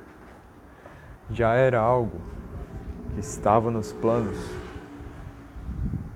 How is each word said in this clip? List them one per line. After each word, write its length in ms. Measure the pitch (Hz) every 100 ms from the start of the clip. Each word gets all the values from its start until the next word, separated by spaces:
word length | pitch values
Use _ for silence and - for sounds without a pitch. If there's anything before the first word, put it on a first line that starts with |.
| - - - - - - - - - - - - -
já 240 | 104 113
era 260 | 123 131 120
algo 400 | 110 127 110 85 - - - - - - - - -
que 80 | -
estava 500 | - - 104 110 113
nos 220 | 117 107
planos 440 | - 113 120 107 92 - - - - - - - - - - - - - - - - -